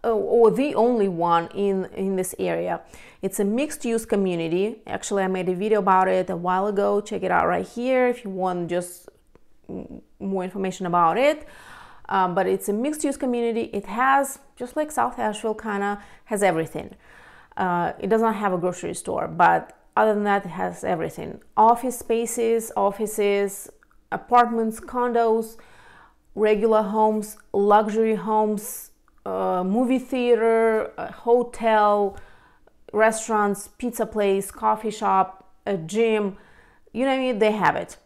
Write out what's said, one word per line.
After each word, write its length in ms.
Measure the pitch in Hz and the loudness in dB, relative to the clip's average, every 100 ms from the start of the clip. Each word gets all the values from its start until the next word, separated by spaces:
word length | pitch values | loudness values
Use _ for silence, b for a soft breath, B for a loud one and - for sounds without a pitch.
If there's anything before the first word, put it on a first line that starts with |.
uh, 100 | 233 | 0
or 380 | 220 - 233 226 | -2 2 6 6
the 240 | 185 294 | 6 0
only 320 | - 233 240 196 | 2 2 2 0
one 400 | 170 170 170 170 | 0 2 2 0
in, 300 | - 202 190 185 | -2 0 0 -4
in 200 | - 190 | -4 -2
this 200 | 190 180 - | -2 -4 -4
area. 420 | 180 170 180 170 - B B B | -2 -2 -2 -6 -8 B B B
It's 180 | 190 - | -6 -2
a 60 | |
mixed 380 | 202 226 294 - | 0 0 -2 -4
use 220 | 240 226 | -2 -2
community. 760 | 226 202 190 170 165 175 208 233 - | 0 0 0 -2 -2 0 -2 -6 -8
Actually, 360 | - - 202 | -8 -2 -2
I 40 | 190 | 0
made 220 | 185 185 | -2 -2
a 60 | |
video 240 | 180 214 214 | -2 0 2
about 280 | 196 185 190 | 4 4 4
it 220 | 185 185 | 2 0
a 80 | 175 | -4
while 300 | 175 185 202 | -2 0 0
ago. 340 | 202 202 202 | 0 0 0
Check 200 | 208 196 | -4 -6
it 100 | 185 | 0
out 160 | 175 170 | 2 2
right 200 | 175 185 | 0 -4
here 400 | 233 247 262 247 | -6 0 2 2
if 160 | 240 | 0
you 60 | 202 | -8
want 380 | 190 185 180 170 | -4 -4 -2 -2
just 400 | 175 175 - - _ _ _ - - - | -4 -6 -14 -20 _ _ _ -20 -20 -14
m-, 320 | 190 - - _ _ | -14 -12 -18 _ _
more 240 | 196 190 | -6 -4
information 420 | 185 196 190 185 | -4 -4 -6 -4
about 320 | 180 175 165 208 | 0 4 4 4
it. 300 | 277 311 - B B B B B - | 2 2 -10 B B B B B -2
Um, 260 | 190 185 | 0 2
but 100 | 175 | 0
it's 220 | 185 190 - | 0 0 -2
a 60 | |
mixed 300 | 208 277 302 | -2 -2 -2
use 120 | 285 | -4
community. 540 | 277 262 240 233 226 226 | -2 -2 0 -2 -2 -4
It 140 | 202 | -8
has, 540 | 202 208 262 269 269 - - | -6 0 2 4 2 -6 -20
just 200 | _ 247 | _ -8
like 160 | 311 302 | -6 -4
South 260 | 269 240 247 | -2 -2 -2
Asheville, 360 | 214 208 226 | -4 -4 -6
kinda 500 | 214 226 202 202 202 B B | -6 -6 -4 -4 -6 B B
has 180 | - 208 | -6 0
everything. 520 | 196 160 165 - - - B B B B B | 2 2 -4 -8 -12 -18 B B B B B
Uh, 380 | - 185 175 170 - | -4 -2 0 -2 -4
it 100 | 190 | 0
does 120 | 220 | 2
not 140 | 226 | 2
have 160 | 202 208 | 0 -2
a 40 | 180 | 0
grocery 380 | 180 175 170 | -2 -4 -8
store, 320 | 175 - 185 165 | -8 -6 -6 -4
but 500 | 165 170 165 - - _ | 4 4 4 -2 -20 _
other 180 | - 220 | 2 2
than 100 | 208 | 2
that, 200 | 208 202 | 0 0
it 40 | 190 | -2
has 340 | 170 185 170 | -6 -6 -4
everything. 580 | - 175 165 170 160 - - | -4 -4 -4 -8 -12 -14 -6
Office 440 | - 220 233 254 240 | 4 4 4 -2 -8
spaces, 720 | - 226 233 - 226 226 226 | -4 -2 -2 -2 0 0 -2
offices, 960 | - 202 196 208 208 202 202 202 - - _ _ _ _ | 0 0 0 -6 0 0 2 -2 -6 -18 _ _ _ _
apartments, 680 | - - 240 233 226 226 220 | -10 2 4 4 0 -2 -4
condos, 800 | - 254 247 233 226 226 220 - B B B B B B _ | -6 -2 0 2 2 2 -2 -14 B B B B B B _
regular 480 | - 214 214 220 220 | 0 2 4 4 2
homes, 560 | 202 214 214 214 208 - _ | 2 2 2 0 -6 -16 _
luxury 600 | 202 202 208 214 214 220 | 0 4 4 4 0 0
homes, 760 | 214 190 214 214 208 - - - _ _ _ | 0 0 0 2 -2 -8 -14 -16 _ _ _
uh, 380 | 196 190 185 185 | -8 -4 -2 -2
movie 360 | 185 214 254 262 | 0 0 2 0
theater, 920 | 254 262 240 233 226 226 226 220 - - | -2 -2 2 4 4 4 2 0 -4 -8
a 140 | 180 | -12
hotel, 1080 | - 233 240 240 - 226 214 208 208 202 196 B B B B _ _ - | -6 2 2 2 -2 2 4 4 4 0 -4 B B B B _ _ -6
restaurants, 800 | 214 220 220 - 214 202 202 - _ | 2 2 2 -2 0 0 -2 -10 _
pizza 280 | 247 240 | -8 -4
place, 460 | 220 214 202 196 196 | -4 0 0 0 -2
coffee 380 | - 220 214 220 | -2 -2 0 -4
shop, 580 | 208 202 190 185 - - _ | -4 0 2 2 -4 -20 _
a 120 | - 196 | -6 -6
gym, 580 | 160 208 226 214 202 196 b b b b _ | -4 0 2 2 -2 -6 b b b b _
you 140 | 220 | -4
name 300 | 269 262 254 | 0 0 0
it, 40 | 214 | 2
they 120 | 214 | 0
have 260 | 214 165 143 | 2 0 0
it. 180 | - - | -8 -16